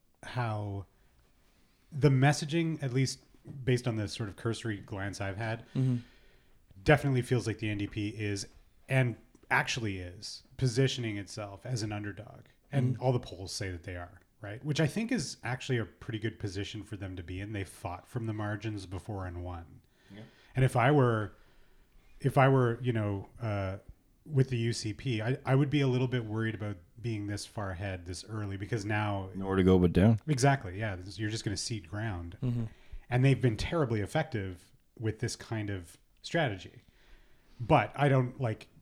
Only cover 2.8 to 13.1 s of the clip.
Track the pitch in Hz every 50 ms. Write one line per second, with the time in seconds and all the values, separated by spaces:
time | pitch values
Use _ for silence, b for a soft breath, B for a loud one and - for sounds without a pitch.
2.8 | 147 127 120 135 135 - - - _ _ _ - - - - 139 123 131 127 120
3.8 | 123 127 110 110 104 95 - - 117 101 90 - - 117 110 - - 117 104 95
4.8 | 92 - 101 95 98 101 92 - 101 98 95 98 113 110 113 117 - - - 131
5.8 | 131 131 123 120 120 b b b b b b b b b b b b _ - 95
6.8 | 98 - 151 135 - 139 135 123 120 - 127 120 95 110 104 - 113 107 104 101
7.8 | 101 - - 110 101 104 110 110 107 104 101 98 101 - - - _ _ _ _
8.8 | _ - 135 131 127 120 113 - - _ _ _ _ - 127 131 147 - - 123
9.8 | 110 104 98 92 90 87 90 104 107 - - - - _ - - 131 127 110 131
10.8 | 135 131 - 131 120 113 104 101 95 - - 113 104 101 98 98 - 123 127 110
11.8 | 107 107 104 104 104 104 95 - 104 - - - - _ _ _ _ - - 139
12.8 | 127 127 113 110 123 135